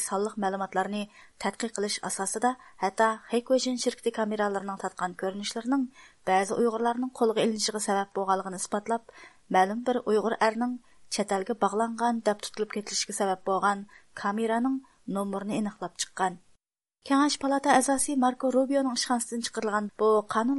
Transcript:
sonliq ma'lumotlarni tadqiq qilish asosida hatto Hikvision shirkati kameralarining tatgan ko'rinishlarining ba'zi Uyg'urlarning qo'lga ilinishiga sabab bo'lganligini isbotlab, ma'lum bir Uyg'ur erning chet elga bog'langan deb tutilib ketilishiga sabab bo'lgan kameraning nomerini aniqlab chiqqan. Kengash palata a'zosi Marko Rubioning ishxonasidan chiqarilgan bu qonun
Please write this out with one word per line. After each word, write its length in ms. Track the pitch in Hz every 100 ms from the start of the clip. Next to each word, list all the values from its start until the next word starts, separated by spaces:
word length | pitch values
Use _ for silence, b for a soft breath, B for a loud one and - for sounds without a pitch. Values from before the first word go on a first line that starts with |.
| -
sonliq 280 | 196 208 214
ma'lumotlarni 580 | 196 196 190 185 190 208 208 B B -
tadqiq 280 | 196 - 226 -
qilish 200 | 202 - 185
asosida 420 | - 196 226 240 254 B -
hatto 240 | 190 - 220 220 -
Hikvision 500 | 233 240 262 254 247
shirkati 300 | 247 - 233 226
kameralarining 580 | 214 214 208 196 196 196
tatgan 340 | 190 - 180 175
ko'rinishlarining 640 | 190 202 202 233 233 277 247 B B _ -
ba'zi 260 | 185 196 -
Uyg'urlarning 520 | 233 220 233 240 254 -
qo'lga 240 | 226 214 233
ilinishiga 360 | 220 208 214 208
sabab 260 | 196 196 196
bo'lganligini 440 | 190 190 190 185
isbotlab, 420 | - 208 208 233 - B B B - 185
ma'lum 240 | 185 220 247
bir 100 | 247 214
Uyg'ur 240 | 214 202 - 220
erning 260 | 220 247 247 b b -
chet 160 | - 202 196
elga 160 | 190 233
bog'langan 520 | 196 202 233 226 233 233 220
deb 100 | 208 -
tutilib 240 | - 214 214
ketilishiga 420 | 202 - - 208
sabab 200 | 196 185 -
bo'lgan 360 | 190 196 202 202 B - -
kameraning 560 | 208 214 226 226 262 269 b b - 196
nomerini 440 | 202 196 202 151
aniqlab 320 | 208 - - -
chiqqan. 320 | - - 185 180 _ _ _ _ _ _ -
Kengash 300 | 277 294 -
palata 280 | 269 277 285 262
a'zosi 420 | 262 269 277 277
Marko 300 | 254 254 262 247
Rubioning 400 | 262 277 269 240
ishxonasidan 420 | - 240 - 233 233
chiqarilgan 380 | - 220 208 208 -
bu 100 | 214 214 208
qonun 240 | 220 233